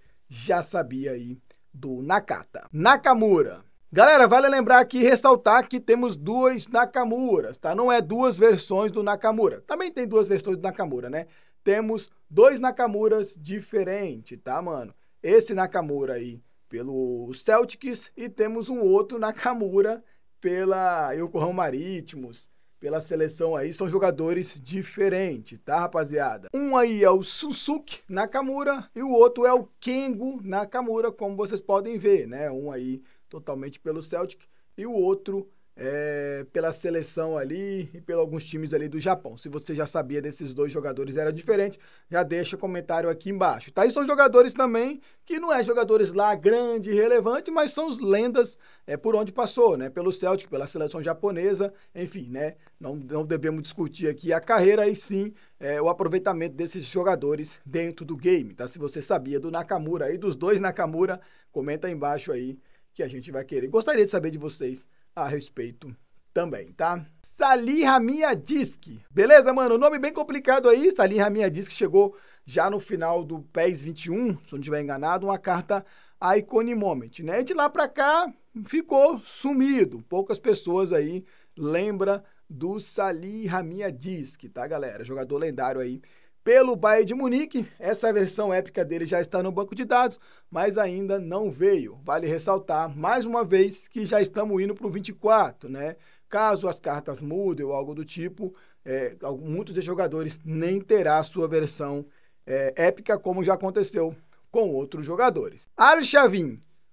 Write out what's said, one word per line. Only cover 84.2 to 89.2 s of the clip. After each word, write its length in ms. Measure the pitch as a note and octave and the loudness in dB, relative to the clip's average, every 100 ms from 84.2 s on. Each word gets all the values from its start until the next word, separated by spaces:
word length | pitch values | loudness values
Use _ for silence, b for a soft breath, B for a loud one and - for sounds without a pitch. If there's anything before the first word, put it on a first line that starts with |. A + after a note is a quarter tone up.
| C3 - A2+ | -12 -16 -16
tá, 180 | B2 C#3 | -12 -8
galera? 380 | D3+ C3 G#2 A#2 | -8 -8 -10 -12
Jogador 320 | C3+ B2+ C#3+ | -10 -6 -4
lendário 420 | D#3+ C3+ C3 C3 | -4 -4 -4 -4
aí 220 | B2 B2+ b b b b | -6 -10 b b b b
pelo 340 | - B3+ B3+ G#3 | 4 6 6 2
Bayern 300 | G#3+ A3 G3+ | 4 4 2
de 80 | |
Munique. 540 | B3+ C4 B3+ D#4 B3+ - - | 0 -2 -2 -2 -6 -8 -8
Essa 340 | E3+ G#3+ A3+ | -6 -2 0
versão 400 | G#3 F#3+ G3+ G#3 | 0 0 -2 -2
épica 320 | F3+ F3+ F#3 | -2 -2 -4
dele 220 | D3+ E3 E3 | -4 -4 -4
já 140 | |
está 240 | F3 | -4